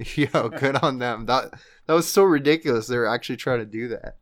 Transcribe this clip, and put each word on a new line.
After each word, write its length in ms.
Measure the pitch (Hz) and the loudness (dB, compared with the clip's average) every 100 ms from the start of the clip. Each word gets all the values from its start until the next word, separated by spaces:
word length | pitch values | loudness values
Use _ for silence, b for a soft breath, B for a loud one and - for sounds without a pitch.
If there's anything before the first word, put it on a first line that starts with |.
| 113 | -8
<laughs> 80 | |
Yo, 340 | - 139 156 113 | -2 0 0 -2
good 280 | 147 135 139 | -2 0 2
on 220 | 156 131 | 0 -2
them. 280 | 123 113 113 | -4 -4 0
That, 260 | 127 113 B B B - | 0 0 B B B 0
that 60 | |
was 180 | 165 170 | 0 2
so 120 | 202 | 4
ridiculous. 640 | 196 147 139 160 151 117 110 | 6 6 4 2 2 -2 0
They 100 | 120 | 0
were 100 | 110 | 0
actually 300 | 117 - 120 | -2 -4 -6
trying 220 | 139 120 | -2 -2
to 80 | 107 | -4
do 220 | 113 120 | -8 -8
that. 280 | 110 - - | -8 -10 -16